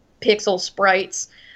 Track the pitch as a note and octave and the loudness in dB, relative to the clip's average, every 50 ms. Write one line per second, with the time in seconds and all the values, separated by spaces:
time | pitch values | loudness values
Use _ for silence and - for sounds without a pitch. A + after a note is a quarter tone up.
0 | _ _ _ _ - - G#3 G#3 - G#3 F#3+ F3+ - - - - G3 F#3+ F#3 F#3+ | _ _ _ _ 0 0 0 2 0 -2 -2 -2 -4 -8 -4 0 2 2 2 2
1 | F#3 - - - - - _ - - - - | 0 -4 -8 -12 -12 -14 _ -20 -20 -20 -20